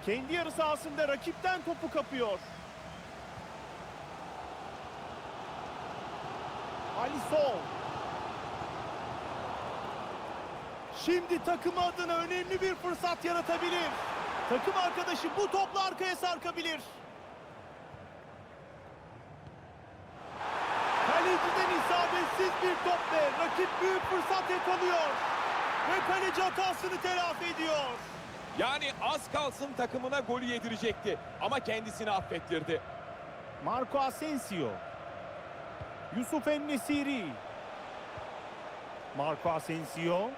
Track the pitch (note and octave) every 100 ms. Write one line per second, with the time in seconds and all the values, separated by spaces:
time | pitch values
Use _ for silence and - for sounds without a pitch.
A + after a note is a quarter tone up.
0 | - A#3 C4+ F4 D#4+ D#4 D#4 D4 D#4 C#4+
1 | C#4+ C#4 - - F#4 F4+ D#4 E4+ E4 D#4
2 | - C4+ A3+ F#3+ - - - - - -
3 | - - - - - - - - - -
4 | - - - - - - - - - -
5 | - - - - - - - - - -
6 | - - - - - - - - - -
7 | B3 D4 - D4+ C#4+ F#3+ D3 - - -
8 | - - - - - - - - - -
9 | - - - - - - - - - -
10 | - - - - - - - - - -
11 | - F4 F4 F4 - E4+ F4 F4 F4 F4
12 | F4 E4+ E4+ F4+ F4+ F#4+ F#4+ F4+ F4+ E4+
13 | F4 E4+ E4+ E4+ D#4+ E4+ F4 F4 D#4+ -
14 | - - - - - B3 - F#4+ F4+ F4
15 | F4 E4 E4 - G4+ G4 F#4+ G4 F#4+ F4+
16 | F#4 F4+ F4+ E4+ E4+ E4+ E4 D4+ - -
17 | - - - - - - - - - -
18 | - - - - - - - - - -
19 | - - - - - - - - - -
20 | - - - - - - - - - -
21 | - - F4+ F4+ - F#4 F#4 E4+ - F4+
22 | F4 F4 E4 - F#4+ - F#4 F4 F4 F4
23 | - D#4+ C#4+ - E4 - F#4 - F#4 F#4+
24 | - F#4 - F#4+ F4+ F4+ F#4 F#4 F4+ E4+
25 | D4+ - - - - - - - - F#4
26 | - F#4+ F#4+ F4 F#4 F4+ F#4+ E4+ F#4 F4+
27 | F4+ F4+ E4+ D#4 F4 D#4+ D#4+ D4+ C4+ A#3+
28 | - - - - - - A#3 D4 C#4+ -
29 | A3 D4+ - C#4+ C#4+ - C#4 B3+ A#3+ B3+
30 | B3+ C#4 A#3+ B3 B3 A#3+ A3+ A3+ A3+ G3+
31 | G#3 D#3+ - - F#3+ C4+ A3 A3 G#3+ -
32 | G#3+ F#3+ - E3+ - E3 D#3 D#3+ - -
33 | - - - - - - D#3+ A#3 B3+ C#4
34 | C4+ C4 D#4 C#4 - F#3 A#2+ F#2 - -
35 | - - - - - - - - - -
36 | - G#3+ B3+ D#4 D4 D4 D4 C#4+ - D4
37 | C#4 C4 F#3+ - - - - - - -
38 | - - - - - - - - - -
39 | - C#3 D3 D3 E3+ D#3+ - E3 D3+ E3
40 | E3 F3 A3